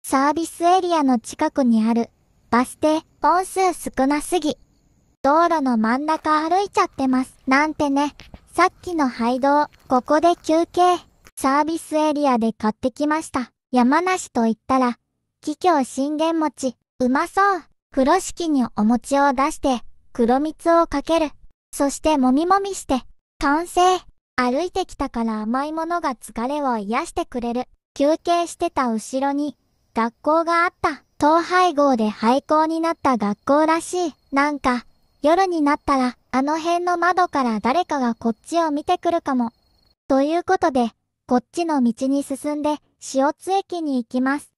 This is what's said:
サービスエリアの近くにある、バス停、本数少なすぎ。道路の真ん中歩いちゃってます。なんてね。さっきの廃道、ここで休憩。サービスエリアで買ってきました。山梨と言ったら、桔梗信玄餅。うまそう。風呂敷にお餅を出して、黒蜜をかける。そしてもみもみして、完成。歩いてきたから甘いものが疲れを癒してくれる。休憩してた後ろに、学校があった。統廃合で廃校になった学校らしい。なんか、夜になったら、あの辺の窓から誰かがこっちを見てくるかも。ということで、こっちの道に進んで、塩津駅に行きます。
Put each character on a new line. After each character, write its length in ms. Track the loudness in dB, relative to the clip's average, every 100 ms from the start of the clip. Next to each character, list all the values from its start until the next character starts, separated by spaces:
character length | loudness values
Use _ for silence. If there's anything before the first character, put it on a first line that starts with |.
サ 280 | -2 0 0
ー 40 |
ビ 120 | -2 -6
ス 180 | -2
エ 160 | 2 2
リ 140 | 2
ア 80 | 0
の 160 | 2 0
近 320 | -2 -4 -2
く 140 | 0
に 240 | 2 2 2
あ 40 |
る、 180 | 0 -4 _ _ _ _
バ 140 | 0
ス 140 | 0 -2
停、 240 | 0 0 _ _
本 260 | 2 2 0
数 260 | 0 0
少 320 | -2 -8 -2 0
な 140 | 0
す 180 | -2 -2
ぎ。 180 | -2 -6 _ _ _ _ _ _
道 200 | 2 4
路 160 | 4 2
の 160 | 0 0
真 220 | 0 0
ん 80 | -2
中 420 | -2 0 0 2
歩 140 | 0
い 40 | 0
ち 100 | 0
ゃ 60 |
っ 40 | -2
て 200 | -2 0
ま 160 | 0
す。 100 | -2 _ 0
な 200 | 2 0
ん 80 |
て 160 | 0 0
ね。 240 | 0 -2 -6 -20 -20 _
さ 140 | 0 0
っ 60 | _
き 140 | -8 -2
の 120 | -2
廃 300 | 0 -2 0
道、 300 | 2 2 0 _ _
こ 160 | -2
こ 180 | 2 2
で 140 | 2 0
休 300 | 0 0 0
憩。 320 | 2 2 2 -4 _ -20 -4
サ 240 | 0 2
ー 40 |
ビ 140 | 0 -4
ス 180 | -4 0
エ 160 | 0
リ 160 | 2 2
ア 80 | 2
で 160 | 0
買 200 | -2 -4
っ 20 |
て 160 | -2 -6
き 160 | -4 -2
ま 160 | -2
し 80 | -4
た。 220 | -8 -8 _ _
山 320 | 2 2 2
梨 280 | 0 -4 -4
と 120 | -2
言 100 | 0
っ 20 |
た 240 | -2 -2 0
ら、 200 | 0 -4 _ _ _ _
桔 300 | -10 -2 2
梗 140 | 2
信 320 | 0 -4 -4 -2
玄 220 | -2 0
餅。 380 | -4 -4 -8 -8 _ _
う 100 | 0
ま 200 | 0 -2
そ 120 | 0 0 0
う。 40 | -6 _ _
風 140 | 0 2
呂 140 | 2
敷 280 | 0 -6 -2
に 180 | 0 0 0
お 80 |
餅 360 | 0 0 0 0
を 120 | 2
出 200 | 2 -2
し 80 | -2
て、 220 | -2 -2 -6 -20 _
黒 280 | -2 0 0
蜜 300 | -2 -4 2
を 160 | 2 2
か 140 | -2
け 180 | 0 0
る。 100 | 0 -6 -20 _ _
そ 200 | -2 -2
し 100 | 0
て 180 | 0 2
も 140 | 2
み 120 | 2
も 140 | 2 0
み 160 | 0
し 120 | -8 -4
て、 180 | -4 -4 -20 _ _
完 300 | -2 0 0
成。 120 | 2 2 2 -4 _ _ -2
歩 240 | -2 -2
い 80 | -2
て 140 | -4
き 120 | -6 -8
た 120 | -8
か 120 | -4
ら 200 | -4 -4
甘 240 | -4 -4 -4
い 60 |
も 140 | -6 -4
の 140 | -4
が 140 | -4
疲 340 | -6 -12 -8 -4
れ 120 | -2
を 160 | -2 -2
癒 300 | -2 -4 -4
し 60 |
て 120 | -8
く 160 | -6 -6
れ 140 | -6
る。 120 | -6 -8 _ _
休 240 | -2 0 0
憩 300 | 0 0 -2
し 80 | -4
て 140 | -4
た 180 | -2 -2
後 400 | -4 -6 -4 -2
ろ 40 |
に、 240 | -2 -6 -8 _ _ _
学 180 | -4 -4 _
校 240 | 0 0
が 200 | 2 0
あ 20 | 0
っ 40 | _
た。 220 | -4 -4 _ _
統 180 | 4 4
廃 300 | 2 2 2
合 220 | 4 2 2
で 120 | 0
廃 340 | 0 0 0
校 240 | 2 0 2
に 140 | 0
な 140 | -2
っ 20 | -2
た 160 | 0 0
学 220 | -2 -4
校 200 | 0 2
ら 160 | 4 0
し 280 | -2 -4 -4
い。 60 | -6 _
な 180 | 0 0
ん 80 | 0
か、 260 | -2 -4 -8 _ _ _
夜 240 | 2 2 2
に 160 | 0
な 120 | 0 0
っ 40 |
た 120 | 0 0
ら、 200 | 0 -4 _
あ 100 | -2
の 160 | -2 -2
辺 260 | -2 -2
の 120 | -2 0
窓 320 | 0 2 0
か 140 | 0
ら 180 | -2 0
誰 240 | 0 -2
か 140 | -2 -2
が 160 | -2
こ 160 | -2 -4
っ 60 | -4 -4
ち 120 | -2
を 80 | 0
見 140 | -2
て 140 | -2 -2
く 120 | 0
る 100 | -2
か 140 | -2
も。 160 | -2 -2 _ _ _ _ _ -2
と 140 | 0
い 120 | 2 -2
う 80 |
こ 120 | 0 0
と 120 | 0
で、 220 | 0 -2 _ _ _ -2
こ 120 | -2
っ 60 | _
ち 140 | -6 -2
の 160 | 0
道 240 | 0 0 -2
に 160 | -2
進 340 | -4 -8 -6 -4
ん 60 |
で、 160 | -4 -4 _ _ -6
塩 160 | -2 0 -2
津 140 | -4
駅 300 | -4 -2 -6
に 160 | -4 -4
行 100 | -4
き 120 | -2
ま 180 | -2 -4
す。 120 | -8